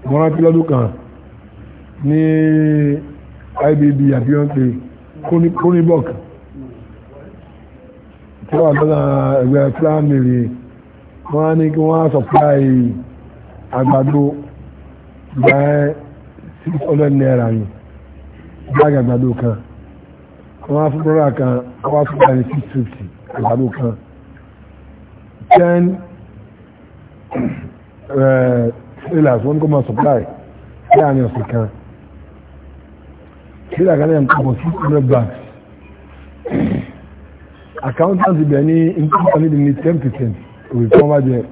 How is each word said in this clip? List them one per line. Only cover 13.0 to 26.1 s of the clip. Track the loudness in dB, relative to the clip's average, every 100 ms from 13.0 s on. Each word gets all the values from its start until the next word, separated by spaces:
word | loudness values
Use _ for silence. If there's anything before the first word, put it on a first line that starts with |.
| -12 -20 -20 -20 -20 -20 -10
àgbàdo | -2 2 2 2 0 0 -4 -16 -20 -20 -20 -20 -20 -20 -20 -12 0
gba | 2 2 2 0 -2 -4 -16 -20 -20 -20 -20 -14
six | -8 -6 -2
hundred | 0 2
naira | 2 2 0 0
ni. | -2 -6 -14 -20 -20 -20 -20 -20 -20 -20 -20 -6 2
Báàgì | 2 2
àgbàdo | 0 0 -2 -2
kan. | -4 -4 -10 -20 -20 -20 -20 -20 -20 -20 -20 -20 -6
Wọ́n | -2
á | -2
fún | -2
brọ́dà | 0 2 2 0
kan, | -2 -2 -6 -12
wọ́n | -2 -2
á | -2
fún | 0
brọ́dà | 2 2
ní |
six | -2 -6 -6
fifty | -6 -6 -10 -18 -18 -14
àgbàdo | -6 -2 -2 -2 -4
kan. | -6 -6 -16 -20 -20 -20 -20 -20 -20 -20 -20 -20 -20 -20 -20 -20 2 4
Ten, | 4 2 0 -2 -12